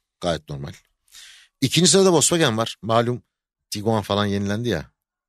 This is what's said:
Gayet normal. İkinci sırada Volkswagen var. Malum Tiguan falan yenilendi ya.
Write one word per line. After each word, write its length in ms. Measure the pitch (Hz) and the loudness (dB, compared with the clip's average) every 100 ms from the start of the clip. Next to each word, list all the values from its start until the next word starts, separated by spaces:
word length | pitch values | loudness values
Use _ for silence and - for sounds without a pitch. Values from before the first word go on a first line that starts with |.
| _ - | _ -8
Gayet 280 | 87 80 - | -6 -6 -8
normal. 240 | 69 73 92 _ _ _ - - - _ - | -14 -14 -16 _ _ _ -20 -20 -20 _ -4
İkinci 300 | - 160 175 | -2 2 4
sırada 220 | 196 190 | 4 6
Volkswagen 440 | 160 - 170 147 110 | 4 2 2 0 0
var. 180 | 113 - | -4 -6
Malum 420 | 104 113 117 120 _ _ _ _ - | 0 0 0 -4 _ _ _ _ -14
Tiguan 320 | 107 107 110 | -6 -2 -2
falan 240 | 95 101 104 | 0 -2 -2
yenilendi 440 | 101 101 104 120 | -2 -4 -4 -4
ya. 220 | 82 - _ _ _ | -4 -6 _ _ _